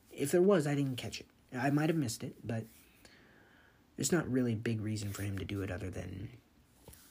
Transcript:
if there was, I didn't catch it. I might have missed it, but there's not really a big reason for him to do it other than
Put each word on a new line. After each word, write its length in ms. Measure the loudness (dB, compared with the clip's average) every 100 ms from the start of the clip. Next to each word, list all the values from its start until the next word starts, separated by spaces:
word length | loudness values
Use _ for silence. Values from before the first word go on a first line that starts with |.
| -14
if 200 | -4 2
there 120 | 6
was, 240 | 8 6 4
I 80 |
didn't 220 | 2 0 -2
catch 240 | -6 -8
it. 60 | -14 _ -10
I 160 | -2 2
might 200 | 4 4
have 60 | 2
missed 280 | 0 -2
it, 100 | -8 -10
but 200 | -6 -4 -6 -14 -20 -20 -20 -20 -20 -20 -20 -20 -20 _ _ -4
there's 160 | 2
not 180 | 2 2
really 240 | 0 2
a 20 | 0
big 240 | 0 -2
reason 320 | -2 -4 -4
for 100 | -6
him 160 | -4 -4
to 60 |
do 180 | -4 -4
it 80 | -4
other 200 | -4 -6
than 400 | -8 -8 -10 -12 -14 -20 _ _ _ -20 -20 -20